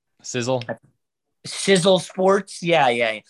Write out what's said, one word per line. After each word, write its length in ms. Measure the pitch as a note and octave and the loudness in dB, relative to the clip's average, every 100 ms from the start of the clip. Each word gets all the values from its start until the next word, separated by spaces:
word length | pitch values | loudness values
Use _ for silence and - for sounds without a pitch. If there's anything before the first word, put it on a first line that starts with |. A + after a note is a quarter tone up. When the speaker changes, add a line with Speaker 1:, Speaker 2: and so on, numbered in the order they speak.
| _ _ | _ _
Speaker 1:
Sizzle. 440 | - B2+ A#2 B2+ A#2 A2+ _ _ _ _ _ _ - | -10 -6 -2 -4 -4 -12 _ _ _ _ _ _ -14
Speaker 2:
Sizzle 540 | - - G3 F3 F#3 | -8 0 2 4 2
Sports. 600 | - - F#3+ G3 G3 - | 0 -2 2 2 -2 -8
Yeah, 280 | E3+ E3 C#3+ | 0 2 4
yeah, 240 | A#2+ A2+ | 2 -2
yeah. 80 | A2 - | -4 -12